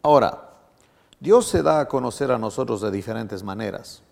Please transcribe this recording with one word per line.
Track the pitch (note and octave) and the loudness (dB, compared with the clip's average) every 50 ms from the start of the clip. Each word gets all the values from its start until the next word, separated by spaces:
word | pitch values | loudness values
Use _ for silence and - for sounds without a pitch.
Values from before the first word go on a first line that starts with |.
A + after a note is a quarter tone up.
Ahora, | - D3 D3+ C#3 A2+ - - - - - - _ _ _ _ _ _ _ _ _ _ _ _ _ | 4 6 6 6 4 2 -2 -6 -18 -20 -20 _ _ _ _ _ _ _ _ _ _ _ _ _
Dios | - D#3 G#3+ B3 A#3 | 2 6 6 6 6
se | - - E3+ | 4 0 2
da | D3 D#3 D#3 D3+ | 2 4 2 2
a | C#3+ - | 2 0
conocer | - C3+ B2 A#2+ - - C#3+ B2+ | -2 -2 -2 -4 -4 -4 0 0
a | B2+ A#2 | 0 0
nosotros | A2 G#2+ - - C3 A#2+ A#2 G2+ | -2 -6 -4 -6 -4 -4 -4 -4
de | G#2+ G#2 | -2 -4
diferentes | F#2+ G2+ G2 A#2 A2 A2 A2 G2 G#2 F#2 | -4 -4 -6 -6 -8 -8 -8 -8 -10 -10
maneras. | F#2+ G2+ F#2+ G#2+ A2+ G2+ F#2 - - - - - _ _ | -10 -10 -8 -6 -8 -8 -8 -10 -14 -16 -20 -20 _ _